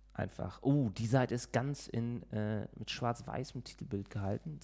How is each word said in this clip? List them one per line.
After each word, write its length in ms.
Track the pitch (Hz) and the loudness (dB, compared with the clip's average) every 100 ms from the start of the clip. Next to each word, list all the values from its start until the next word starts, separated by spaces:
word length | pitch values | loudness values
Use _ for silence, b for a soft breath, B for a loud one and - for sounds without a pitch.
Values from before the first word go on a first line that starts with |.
| - | -10
einfach, 460 | - 92 - 95 - | -4 -4 -2 -6 0
oh, 260 | 131 147 117 | 4 6 4
die 180 | 92 113 | 2 4
Seite 280 | 131 123 | 4 4
ist 180 | 123 - | 0 2
ganz 340 | 120 135 143 - | 2 2 -2 -4
in, 360 | 113 120 120 - | -2 -2 -4 -4
äh, 340 | 107 107 107 - - | -2 0 0 -2 -8
mit 120 | 107 | -6
schwarz-weißem 720 | - 120 120 - - 127 123 | 0 0 0 -4 -4 -4 -8
Titelbild 440 | - - - 101 98 | -10 -12 -4 -4 -2
gehalten, 500 | 104 98 110 160 151 | -2 0 0 -4 -10